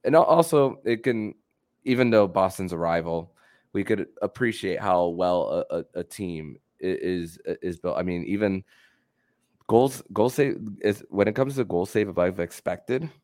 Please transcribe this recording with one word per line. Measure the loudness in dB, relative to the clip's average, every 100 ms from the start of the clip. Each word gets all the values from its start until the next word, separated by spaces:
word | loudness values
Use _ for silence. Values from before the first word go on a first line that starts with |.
| 6
and | 4
al-, |
also | 6 4 4 4 2 0 -2
it | 0
can, | 0 -2 -4 -10 _ _ _ _
even | -2 2 6
though | 6 4
Boston's | 2 0 -2 -6
a | -4
rival, | 0 0 -2 -6 -8 _ _ _ _
we | -6
could | 0 -2 -2 -4
appreciate | -6 -2 -4 -2 -4 -2
how | 2 2 2
well | 0 0 2 0 -2 -4
a, | -6
a, | -6 -10
a | -10
team | -8 -8 -8 -12 -16 _ _
i-, | -4
is, | -2 -2 -2 -4 -10 -8 -6
is | -6 -4
built. | -4 -2
I |
mean, | -2 -4
even | -2 0 0 -2 -6 _ _ _ _ _ _ _ _ _ 2
goals, | 4 4 -2 -8
goal | 0 0
save | 2 -2 -2 -10 -4
is, | -2 -2 -4
when | 0 2
it | 2
comes | -2 -2
to | -2
goal | -2 0
save | -2 0
above | 0 0 0
expected | -8 -6 -8 -8 -4 -4 -4 -14